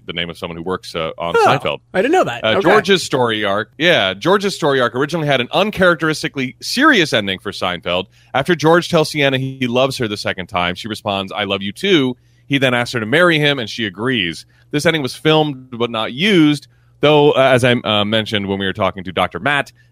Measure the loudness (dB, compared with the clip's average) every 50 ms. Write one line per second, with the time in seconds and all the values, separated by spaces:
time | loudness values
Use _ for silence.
0 | -12 -10 -8 -8 -8 -8 -8 -10 -12 -12 -10 -8 -8 -6 -6 -8 -8 -8 -8 -6
1 | -6 -6 -6 -6 -4 -2 0 2 2 2 2 0 -2 -4 -6 -6 _ _ -4 -2
2 | 0 2 2 0 0 0 -2 -2 0 0 0 2 4 4 4 4 4 2 0 0
3 | 0 -2 -2 0 0 0 0 -2 -2 -2 -2 -2 -4 -6 _ -2 2 2 4 4
4 | 2 0 -2 -2 0 0 2 2 0 -2 -4 -2 0 0 2 2 0 0 0 -2
5 | -2 -2 -2 -2 0 0 0 0 0 -2 0 0 0 0 0 2 2 2 2 2
6 | 0 -2 -2 -2 -6 -8 -6 -6 -6 -6 -8 -10 -10 -6 0 2 4 4 6 4
7 | 2 2 0 0 0 -2 -4 -6 -8 -10 -8 -6 -4 -4 -4 -4 -4 -4 -4 -4
8 | -4 -6 _ _ _ _ -2 -2 0 0 0 2 4 4 4 4 2 2 0 0
9 | 0 0 0 0 0 0 0 0 -2 -4 -2 -2 -2 0 2 2 0 0 0 -2
10 | -4 -4 -4 -4 -4 -4 -6 -6 -6 -6 -2 -2 -2 -2 -2 -6 -8 -10 -10 -8
11 | -6 -4 -4 -4 -4 -6 -6 -6 -6 -6 -8 -8 -10 -10 -8 -4 0 2 2 2
12 | 2 0 -4 -6 _ _ _ _ _ -4 -2 0 2 2 2 0 -2 -2 -4 -6
13 | -2 0 2 4 4 4 4 2 2 0 0 -2 -4 -8 -6 -6 -6 -6 -4 -4
14 | -4 -2 0 0 -2 -2 -4 -8 -14 _ _ _ _ _ -4 -2 0 0 0 0
15 | -2 -6 -6 -2 0 2 4 4 2 0 -4 -8 -12 -12 -6 -4 -4 -4 -2 -4
16 | -6 -6 -4 -2 0 2 4 6 4 4 2 0 -4 -12 _ _ _ _ _ _
17 | 4 4 6 6 6 6 6 6 4 4 4 4 4 2 2 2 0 0 0 0
18 | 0 0 0 -2 -2 -2 -4 -4 -2 -2 -4 -2 -2 -4 -2 -2 -2 -2 -2 -4
19 | -10 -6 -2 -2 -2 -2 -2 -4 -2 -2 0 -2 -2 -6 -10 _ _ _